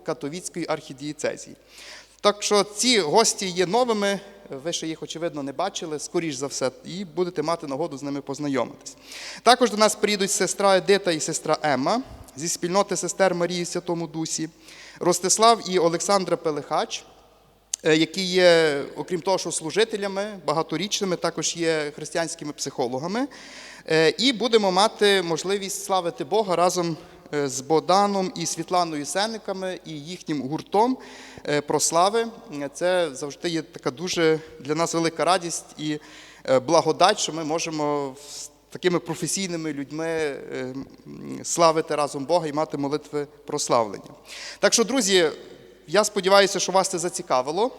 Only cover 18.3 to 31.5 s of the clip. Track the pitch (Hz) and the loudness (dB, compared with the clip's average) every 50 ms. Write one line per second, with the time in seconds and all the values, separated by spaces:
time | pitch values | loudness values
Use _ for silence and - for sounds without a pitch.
18.3 | 180 185 180 175 170 165 160 156 143 143 139 - - - 147 - 185 175 147 196 | 2 6 8 8 8 8 6 4 2 0 -4 -6 -8 -10 -8 -6 -6 -4 0 0
19.3 | 190 175 - 175 156 - 165 160 143 190 220 220 233 208 196 202 190 196 202 214 | 0 0 0 -4 -6 -4 -6 -4 0 0 0 0 0 -6 -6 -4 -4 -4 -6 -6
20.3 | 214 190 156 151 151 160 156 - 160 156 180 214 - - 208 190 175 160 - 170 | -8 -8 -4 -2 -2 -2 -2 -2 -4 -4 -4 -4 -4 -4 -2 -2 -2 -2 -2 -4
21.3 | 165 - 156 - - 170 165 160 160 156 151 147 147 - 156 151 - 170 165 156 | -4 -2 -6 -4 -4 -2 0 0 0 0 -2 -4 -8 -10 -14 -6 -4 -4 -4 -4
22.3 | - - 156 147 147 - - 143 - - 139 117 123 131 147 175 196 233 269 285 | -6 -10 -10 -12 -8 -8 -8 -8 -4 -4 -4 -2 -2 -4 -4 -4 -4 -4 -4 -4
23.3 | - - - - - - - - - - - - 160 160 160 160 - - 208 262 | -6 -16 -20 -18 -18 -18 -18 -18 -20 -18 -4 0 2 4 4 4 4 4 2 2
24.3 | 269 202 214 247 226 226 208 196 180 180 202 220 220 - 208 202 202 196 185 170 | 2 2 0 2 4 4 4 4 4 4 4 4 4 2 4 4 4 4 2 0
25.3 | 165 151 - 180 196 202 196 190 185 - - - 190 185 175 170 165 - 170 135 | -2 -2 -2 -2 -4 -4 -4 -6 -8 -8 -4 -2 -2 0 0 -2 -4 -6 -6 -2
26.3 | 185 214 220 196 175 165 175 185 175 180 170 170 160 147 - - - - - - | 0 0 2 2 2 4 4 2 2 0 -2 -2 -4 -6 -10 -20 -20 -20 -14 -6
27.3 | - 147 143 139 127 131 131 135 160 156 139 147 180 196 202 202 202 196 190 185 | -4 -2 -2 -2 -4 -6 -2 2 2 2 4 4 4 4 4 2 2 -2 -2 -4
28.3 | - 170 165 151 - - 160 - 180 180 175 165 160 147 143 139 - 185 202 226 | -4 -6 -6 -6 -4 -6 -6 -2 0 0 0 0 -2 -6 -6 -4 -4 -2 -2 -4
29.3 | 226 214 - - 196 190 190 185 180 - - 160 160 151 143 160 185 175 - - | -4 -8 -10 -10 -8 -6 -6 -8 -8 -10 -12 -12 -12 -12 -10 -12 -14 -14 -8 -6
30.3 | 156 147 120 131 151 156 - _ - 196 220 247 262 254 - - - - - - | -6 -4 -4 -6 -6 -8 -8 _ 2 2 2 2 0 -4 -6 -18 -18 -18 -18 -18
31.3 | - - - - | -20 -14 -6 -2